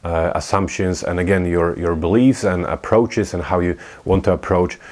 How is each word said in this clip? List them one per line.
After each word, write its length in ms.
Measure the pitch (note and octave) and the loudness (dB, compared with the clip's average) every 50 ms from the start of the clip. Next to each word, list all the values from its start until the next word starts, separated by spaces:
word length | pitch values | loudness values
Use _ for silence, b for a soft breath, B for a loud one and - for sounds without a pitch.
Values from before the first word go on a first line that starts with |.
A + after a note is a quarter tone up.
| - | -6
uh, 280 | F2 E2+ E2 E2 F2 - | -2 -2 0 0 0 -2
assumptions, 680 | - - - - G2 G2 F#2 - - G2 F#2 F2+ - - | -4 -4 0 0 0 0 -2 -2 -2 -2 -2 -2 -2 -4
and 160 | - F2 F2+ | -4 -2 -2
again, 260 | F2+ F2 G2 F#2+ F2+ | 0 2 2 2 2
your, 320 | F2 E2+ F2 E2+ E2+ - | 0 2 2 2 0 0
your 180 | - F2 E2+ E2+ | -2 -2 -2 -2
beliefs 480 | D#2+ D#2+ E2+ G2 A#2+ B2+ C3+ B2+ - - | -2 0 2 2 4 4 4 4 2 0
and 220 | G2+ F2+ F2 F2 | 0 0 0 -2
approaches 720 | - - - - - A2 A2+ A#2+ A2+ - A2+ G2+ F#2+ - | -4 -4 -6 -2 2 2 2 2 2 0 -4 -4 -2 -4
and 80 | F2 E2+ | -6 -4
how 160 | - F#2 F2+ | -2 0 0
you 180 | F2 F2 E2+ B B B B B B | 0 0 -2 B B B B B B
want 200 | - F#2 F#2+ - | 0 0 2 2
to 80 | G#2 | 2
approach 480 | F2+ E2+ - - F#2+ F2+ F2 F2+ - B B B | 0 0 0 0 2 2 2 0 -2 B B B